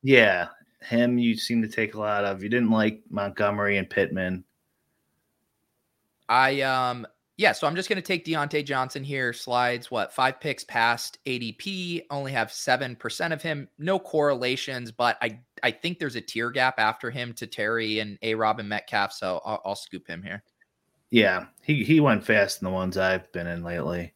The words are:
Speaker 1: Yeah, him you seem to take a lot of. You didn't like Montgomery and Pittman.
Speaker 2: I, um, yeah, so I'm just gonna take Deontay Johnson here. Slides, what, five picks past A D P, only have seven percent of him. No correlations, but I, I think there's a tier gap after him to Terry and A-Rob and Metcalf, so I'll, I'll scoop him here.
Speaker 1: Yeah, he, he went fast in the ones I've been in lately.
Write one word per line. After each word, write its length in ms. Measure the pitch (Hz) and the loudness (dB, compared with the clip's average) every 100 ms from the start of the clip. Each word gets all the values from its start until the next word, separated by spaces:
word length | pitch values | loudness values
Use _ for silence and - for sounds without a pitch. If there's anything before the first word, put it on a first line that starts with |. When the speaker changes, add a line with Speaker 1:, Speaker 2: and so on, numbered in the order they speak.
Speaker 1:
Yeah, 460 | 131 131 107 90 87 - _ _ | 8 8 8 4 -2 -8 _ _
him 360 | - 117 120 123 | -2 2 4 4
you 180 | 117 107 | 2 0
seem 260 | - 117 | 0 0
to 60 | 110 | 0
take 260 | 113 110 | -2 -4
a 60 | 107 | -2
lot 240 | 107 104 | -2 0
of. 180 | 101 98 | 0 -2
You 60 | 101 | -2
didn't 220 | 120 117 | 2 4
like 320 | 110 107 107 - | 4 2 0 -8
Montgomery 680 | 101 101 95 104 104 101 101 | -6 -4 0 0 2 0 0
and 100 | 92 | 0
Pittman. 560 | - 98 92 92 92 - _ _ _ _ _ _ _ _ _ _ _ _ _ _ _ _ _ - | 0 0 0 -4 -4 -10 _ _ _ _ _ _ _ _ _ _ _ _ _ _ _ _ _ 2
Speaker 2:
I, 320 | 120 131 139 | 4 6 4
um, 440 | 135 131 127 123 113 _ _ - | 0 2 0 -2 -10 _ _ 2
yeah, 160 | 196 | 2
so 160 | - 151 | 4 0
I'm 80 | 170 | 0
just 120 | 185 | -2
gonna 140 | 196 | -4
take 220 | - 180 | -2 -4
Deontay 400 | 160 160 143 151 | -2 -2 0 -2
Johnson 400 | 143 135 131 143 | -2 -2 -2 -4
here. 280 | 135 139 127 | -6 -2 -2
Slides, 600 | 117 - 123 123 123 120 | -4 -2 2 2 0 -4
what, 200 | 120 98 | -4 -4
five 280 | - 131 131 | 0 0 0
picks 240 | 156 131 | -6 -6
past 540 | - 117 113 117 - - - | -4 2 2 2 -4 -10 -6
A 120 | 127 | -6
D 140 | 117 | -6
P, 500 | 110 196 190 175 170 - | -8 -8 -8 -6 -8 -6
only 220 | 143 135 | -8 -4
have 200 | 131 110 | -2 -2
seven 440 | - - 127 131 117 | -4 0 0 0 -8
percent 360 | 117 - 170 | -10 -4 -4
of 80 | 160 | -4
him. 280 | 165 147 135 _ | -4 -6 -8 _
No 200 | 160 190 | -2 -2
correlations, 920 | 190 160 147 131 127 131 - 127 120 | 0 2 2 2 0 -2 -4 -8 -10
but 260 | 113 120 110 | 0 0 2
I, 160 | 117 110 _ - | -4 -6 _ -2
I 80 | 127 | -2
think 300 | 113 170 175 | -2 -6 -4
there's 160 | 151 117 | -6 -6
a 40 | |
tier 300 | - 110 117 | -8 -4 -4
gap 300 | 135 127 123 | 2 0 2
after 320 | 107 113 120 | 0 0 -8
him 200 | 123 120 | -8 -8
to 120 | 117 113 | -10 -12
Terry 540 | - 107 113 110 107 | -4 -2 0 0 -2
and 180 | 107 101 | -4 -6
A-Rob 360 | 113 110 110 110 | -4 0 2 0
and 100 | 104 | -2
Metcalf, 440 | 104 - 107 98 | -6 -2 -2 -2
so 280 | - 92 87 | -2 -4 -4
I'll, 180 | - 107 | -4 -6
I'll 120 | 98 101 | -6 -8
scoop 300 | - 92 - | -8 -16 -12
him 140 | 85 | -12
here. 200 | 95 101 _ _ _ _ _ _ _ | -10 -14 _ _ _ _ _ _ _
Speaker 1:
Yeah, 360 | 120 101 92 87 _ | 4 4 2 -6 _
he, 220 | - 151 | -2 0
he 160 | 110 160 | 4 6
went 260 | 143 107 - | 6 2 2
fast 340 | 107 98 - | 2 2 -2
in 60 | 92 | -4
the 80 | |
ones 240 | 92 92 92 | -4 -2 0
I've 320 | 95 92 - | 0 0 -4
been 160 | 90 85 | -10 -8
in 160 | 85 | -8
lately. 500 | 85 87 73 87 - | -6 -6 -4 -6 -8